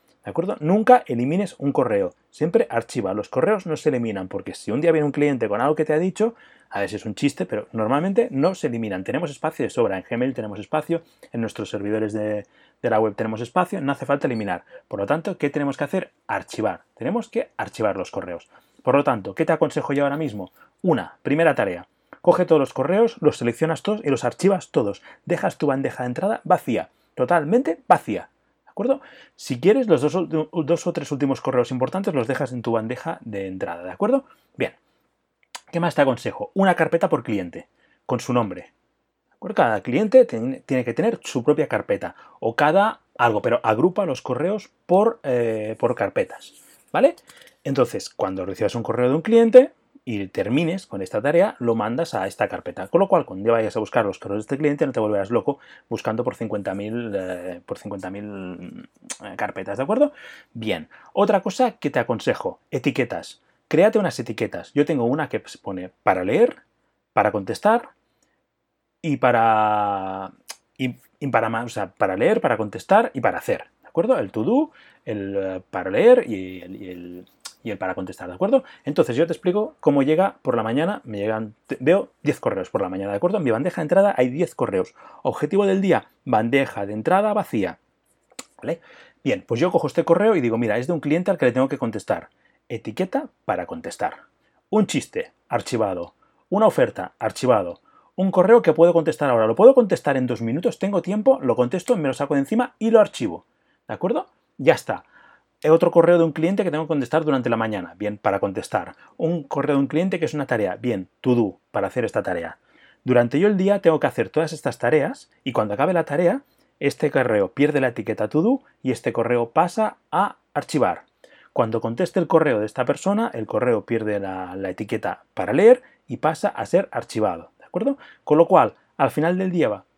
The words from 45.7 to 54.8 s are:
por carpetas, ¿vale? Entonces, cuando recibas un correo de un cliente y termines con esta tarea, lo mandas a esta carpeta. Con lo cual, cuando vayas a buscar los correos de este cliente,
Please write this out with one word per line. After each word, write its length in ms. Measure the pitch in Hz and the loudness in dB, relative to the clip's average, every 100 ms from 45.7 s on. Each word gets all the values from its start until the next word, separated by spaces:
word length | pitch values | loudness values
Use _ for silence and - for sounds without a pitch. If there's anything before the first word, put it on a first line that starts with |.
| 110 | -8
por 200 | - 120 | -6 -4
carpetas, 560 | 101 - - - - - - _ _ | -4 -2 -4 -8 -20 -20 -20 _ _
¿vale? 240 | 156 269 339 - - - _ | 2 2 0 -16 -20 -20 _
Entonces, 460 | - 139 120 98 - | -4 0 0 -2 -10
cuando 340 | - 98 92 | -6 -4 -4
recibas 320 | 92 92 104 120 | -6 -4 -4 -2
un 80 | |
correo 240 | 110 113 123 | -4 0 0
de 60 | 147 | 0
un 60 | |
cliente 500 | 185 226 226 254 285 _ _ _ | 2 4 8 8 8 _ _ _
y 220 | - 104 95 | -8 -6 -6
termines 640 | - 98 135 165 190 - | -4 0 0 0 -2 -8
con 120 | 202 | -10
esta 220 | 185 110 | -6 -4
tarea, 320 | 135 170 202 - | 0 2 2 0
lo 160 | 117 113 | -2 0
mandas 360 | 107 123 165 | 0 -2 -4
a 140 | 107 98 | -4 -4
esta 220 | - 104 | -2 -4
carpeta. 400 | - - - 92 | -4 -10 -10 -2
Con 100 | - | 0
lo 80 | 196 | 4
cual, 160 | 196 | 2
cuando 280 | - 95 107 | 0 -4 0
vayas 240 | 117 110 110 | 2 0 -4
a 20 | |
buscar 260 | 107 123 | -2 0
los 140 | 104 90 | 0 -2
correos 220 | - 101 | -6 -6
de 20 | |
este 160 | 110 139 | -6 -2
cliente, 260 | 151 143 | -2 0